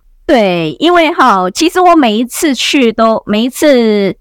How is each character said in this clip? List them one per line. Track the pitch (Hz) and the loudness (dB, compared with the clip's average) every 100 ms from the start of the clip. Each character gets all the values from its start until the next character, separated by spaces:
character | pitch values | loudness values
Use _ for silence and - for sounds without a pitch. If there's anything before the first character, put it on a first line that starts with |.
| _ _ | _ _
对， | - 269 202 175 160 - | -2 0 0 -2 -4 -2
因 | 320 | 0
为 | 349 311 | 2 0
哈， | 349 262 196 185 | 2 2 2 -2
其 | - 330 | -2 -2
实 | 359 | 2
我 | 359 339 | 2 4
每 | 254 214 | 2 -2
一 | |
次 | 240 - 330 | -4 -4 -4
去 | 254 - 294 233 | -2 -2 0 0
都， | 220 226 220 - | 0 0 -2 -2
每 | 208 | -4
一 | 247 | -4
次 | - 311 262 226 208 196 - | -2 2 2 2 0 -2 -6